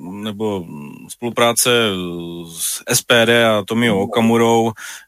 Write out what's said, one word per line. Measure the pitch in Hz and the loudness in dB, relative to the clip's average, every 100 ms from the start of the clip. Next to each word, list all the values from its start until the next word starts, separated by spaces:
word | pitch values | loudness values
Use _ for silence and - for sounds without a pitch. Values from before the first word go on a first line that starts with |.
| 92 | -10
nebo | 101 107 101 110 98 82 73 71 - - | -10 -10 -6 -4 -4 -6 -12 -16 -18 -20
spolupráce | - 120 110 120 113 127 120 113 92 87 87 85 85 82 85 | -10 -6 0 2 2 2 2 2 -2 -4 -8 -8 -12 -14 -10
s | - - - | -8 -8 -4
S | - | -2
P | - 120 113 | 2 4 6
D | 117 113 | 4 4
a | 107 | 2
Tomio | 95 113 120 98 | 0 0 2 0
Okamurou, | 101 120 113 117 117 117 113 107 - - | 0 2 4 4 4 4 2 -4 -12 -16